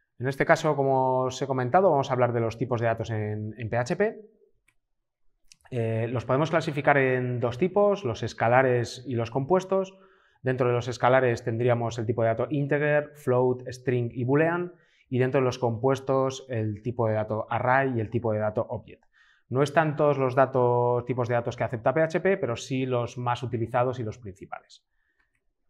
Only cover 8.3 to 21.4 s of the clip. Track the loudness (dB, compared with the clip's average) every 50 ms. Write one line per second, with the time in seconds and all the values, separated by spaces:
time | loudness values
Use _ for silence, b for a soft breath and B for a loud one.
8.3 | -4 -2 0 2 4 4 4 4 2 2 0 -4 -8 -10 -8 -6 -4 -4 -4 -2
9.3 | -4 -4 0 2 0 0 2 0 -2 -2 -2 -4 -8 b b b b b b b
10.3 | b b b -2 0 0 2 2 2 0 -2 -4 -2 2 4 4 6 6 6 4
11.3 | 2 0 -2 -4 -2 0 2 2 2 2 0 -4 -4 -4 -4 -2 0 2 2 2
12.3 | 2 0 -2 -2 -2 -2 -2 0 0 0 2 2 2 2 0 -2 -8 -6 -2 0
13.3 | 2 2 2 2 0 -2 -6 -12 -14 -6 -4 -2 0 0 -2 -4 -4 -4 0 2
14.3 | 2 2 2 2 0 -2 -4 -6 b b b b b b b b 0 0 2 2
15.3 | 2 2 2 2 0 0 0 -2 0 2 2 2 2 0 0 0 0 0 0 0
16.3 | -4 -6 -8 -6 -4 -4 -2 -4 -4 -6 -6 -6 -2 0 0 0 0 0 -2 -2
17.3 | -4 -4 -4 -4 -4 -2 2 2 2 2 2 2 0 -2 -2 -2 -2 -2 0 0
18.3 | 0 0 -2 -2 -2 -2 -4 -4 -6 -10 -10 -14 -20 -20 _ _ b b b b
19.3 | b b b b 0 0 0 2 4 2 2 2 2 2 4 4 4 4 2 2
20.3 | 4 4 4 4 4 2 4 4 4 2 2 2 2 0 0 -2 -2 -2 -2 0
21.3 | 0 -2